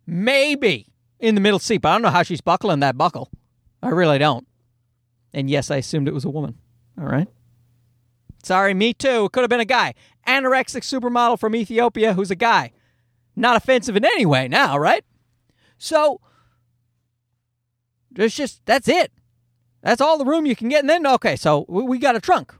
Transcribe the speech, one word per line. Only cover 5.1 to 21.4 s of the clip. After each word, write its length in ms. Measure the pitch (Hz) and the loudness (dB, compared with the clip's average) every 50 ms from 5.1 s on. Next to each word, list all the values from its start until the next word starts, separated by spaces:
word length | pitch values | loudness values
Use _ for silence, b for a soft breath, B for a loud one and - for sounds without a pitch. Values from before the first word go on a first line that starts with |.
| _ _ _ _ - | _ _ _ _ -8
And 160 | 143 135 135 | -6 -4 -2
yes, 200 | 143 143 135 - | -2 -2 -2 -2
I 60 | 143 | -4
assumed 320 | 135 123 - 165 151 135 | -6 -4 -4 -4 -4 -2
it 60 | 151 151 | -2 -4
was 100 | 135 127 | -6 -8
a 60 | 143 | -8
woman. 280 | 135 156 143 143 113 - _ _ _ _ _ _ - | -8 -8 -8 -10 -12 -16 _ _ _ _ _ _ -16
All 60 | - 147 | -10 -6
right? 240 | - - 143 196 - _ _ _ _ _ _ _ _ _ _ _ _ _ _ _ _ _ _ _ - - _ - | -4 -2 -2 -2 -4 _ _ _ _ _ _ _ _ _ _ _ _ _ _ _ _ _ _ _ -20 -20 _ -6
Sorry, 300 | - 185 190 196 196 190 | -2 0 2 2 2 2
me 200 | 185 214 226 208 | 2 0 0 0
too. 320 | - - 262 247 226 202 | 0 0 0 2 2 0
It 80 | 180 - | 0 0
could 80 | 180 | 0
have 80 | - 214 | 0 0
been 100 | 247 240 | 0 0
a 60 | 220 | 0
guy. 280 | 190 254 233 180 131 - b b b b b b | 0 0 0 0 -2 -4 b b b b b b
Anorexic 580 | 240 262 277 262 254 269 262 - - - 247 - | -2 0 0 2 0 0 0 -2 -4 -8 -10 -8
supermodel 540 | - 277 262 240 240 240 240 240 233 233 | -6 -6 -4 -4 -2 0 2 2 2 0
from 160 | - 220 220 220 | 0 -2 -2 -2
Ethiopia 600 | 233 202 - 226 226 240 233 - 226 214 226 185 | -2 -4 -2 0 0 0 0 0 0 0 0 0
who's 180 | 190 202 180 | 0 -2 -4
a 40 | 185 | -2
guy. 360 | 170 233 233 214 165 127 117 _ _ _ _ _ _ _ _ _ _ _ _ - | -2 0 2 2 2 0 -2 _ _ _ _ _ _ _ _ _ _ _ _ -6
Not 220 | - 226 247 233 | -2 0 2 2
offensive 400 | 214 - 262 262 247 - 254 190 | 2 2 2 0 0 0 0 -2
in 80 | 208 254 | 0 0
any 200 | 349 466 339 214 | 2 2 2 2
way 220 | 151 135 131 131 | 2 2 2 0
now, 300 | 123 156 254 285 151 139 | 0 0 0 0 2 0
right? 260 | 143 151 202 330 427 - _ _ _ _ _ _ _ _ _ _ _ _ _ _ | 0 2 2 2 0 -2 _ _ _ _ _ _ _ _ _ _ _ _ _ _
So, 440 | - - - 320 302 302 294 392 - _ _ _ _ _ _ _ _ _ _ _ _ _ _ _ _ _ _ _ _ _ _ _ _ _ _ _ _ _ _ _ _ _ _ _ _ _ _ | -16 -6 0 0 2 2 2 0 -4 _ _ _ _ _ _ _ _ _ _ _ _ _ _ _ _ _ _ _ _ _ _ _ _ _ _ _ _ _ _ _ _ _ _ _ _ _ _
there's 260 | - - 220 226 - | -6 -2 -2 -2 -2
just, 300 | 294 277 - - _ - | -4 -8 -8 -8 _ -2
that's 220 | 202 247 269 - | 0 0 0 2
it. 240 | - 320 359 - - _ _ _ _ _ _ _ _ _ _ _ _ _ _ | 2 2 2 2 -2 _ _ _ _ _ _ _ _ _ _ _ _ _ _
That's 180 | - 185 233 - | -2 -2 0 2
all 180 | 277 311 320 | 2 2 2
the 60 | 294 262 | 2 2
room 220 | 269 320 330 302 | 0 0 0 0
you 100 | 269 220 | -2 -2
can 140 | - 226 240 | -2 -2 0
get. 100 | 294 294 | 0 0
And 100 | 277 285 | 2 2
then, 160 | 330 349 302 | 0 2 2
okay, 300 | 269 254 233 - 185 135 | 2 0 2 0 -2 -2
so 300 | - | 0